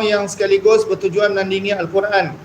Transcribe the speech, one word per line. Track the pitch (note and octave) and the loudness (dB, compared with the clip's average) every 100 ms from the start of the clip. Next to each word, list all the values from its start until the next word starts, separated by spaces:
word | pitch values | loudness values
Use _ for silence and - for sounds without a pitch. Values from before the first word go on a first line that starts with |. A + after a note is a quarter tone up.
| G#3+ | 2
yang | G#3 G3+ | 0 -2
sekaligus | - G3 G3 G3+ A3 G#3+ | -2 0 2 4 4 2
bertujuan | F#3+ G3 F#3 G#3 | -4 -2 0 0
menandingi | G3 F#3+ F#3+ G3+ | 0 -2 -2 -2
Al-Quran. | G3 E3 F#3+ G#3 G3 D#3 - | -4 -2 -2 2 0 0 -6